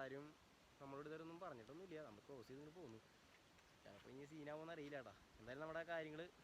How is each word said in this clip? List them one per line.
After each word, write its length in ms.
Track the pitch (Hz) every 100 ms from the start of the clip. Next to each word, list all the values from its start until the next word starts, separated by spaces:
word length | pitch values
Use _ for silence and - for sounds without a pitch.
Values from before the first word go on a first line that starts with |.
ആരും 220 | 135 139 147 151 - - - -
നമ്മളോട് 280 | 139 135 151
ഇതുവരെ 140 | 156 160
ഒന്നും 120 | 165
പറഞ്ഞിട്ടൊന്നുമില്ല, 540 | 180 127 110 151 190 156 147
നമ്മൾ 120 | 104 -
ക്രോസ് 200 | 139 110
ചെയ്ത് 100 | 131
ഇങ്ങോട്ട് 160 | 151 170
പോന്നു. 200 | 151 110 - - - - - - - -
ചിലപ്പോൾ 280 | - 101 107
ഇനി 120 | 131 143
സീനാവുമെന്ന് 420 | 156 147 151 160 165
അറിയില്ല 200 | 143 143
കേട്ടോ. 160 | 113 98 - -
എന്തായാലും 220 | 110 131
നമ്മുടെ 180 | 156 160 165
കാര്യങ്ങൾ 280 | 165 156 151 175 -